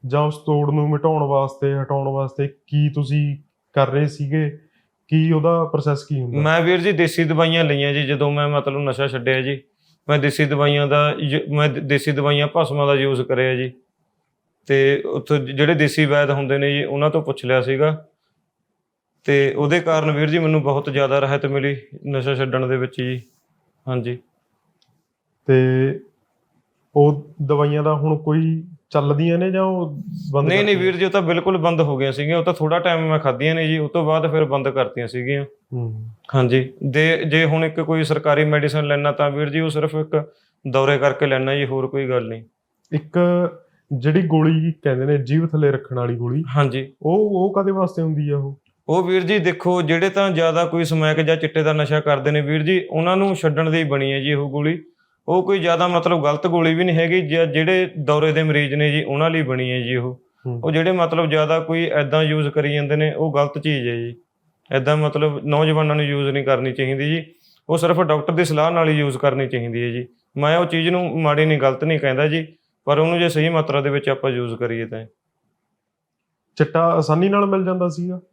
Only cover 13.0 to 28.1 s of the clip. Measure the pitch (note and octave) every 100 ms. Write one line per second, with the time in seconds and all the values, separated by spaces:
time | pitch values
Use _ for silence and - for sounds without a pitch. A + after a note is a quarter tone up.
13 | C#3 C3 C3 B2+ C3 B2+ B2+ B2 _ _
14 | _ _ _ _ _ _ _ C#3 C3+ C#3
15 | - D3 - D3+ C3 C3+ D3 E3 D3 D3
16 | D3+ D3 C#3+ C#3+ C3+ C#3 C#3+ C#3+ C#3 C#3+
17 | D3+ D#3 D#3 C3+ B2+ C3 B2 C3+ D3+ D#3
18 | - _ _ _ _ _ _ _ _ _
19 | _ _ - C#3+ C#3 - C#3+ F3 E3 D#3+
20 | D3+ D3 D3+ E3 D#3+ D#3 C#3 C#3 D3 C3+
21 | C3+ C#3 C3+ C#3+ C#3+ C#3 C#3 C#3 - -
22 | C#3 C#3 B2+ C3 C3+ B2+ B2+ C3 B2+ -
23 | B2+ B2+ A#2 _ _ _ _ _ - B2+
24 | A#2 B2 _ _ _ _ _ _ _ _
25 | _ _ _ _ - C3 B2+ C3 C3+ D3
26 | - _ _ _ _ _ _ _ _ D3
27 | D3 C#3+ - - C#3+ D3 D3 D3 D3+ D3+
28 | D3+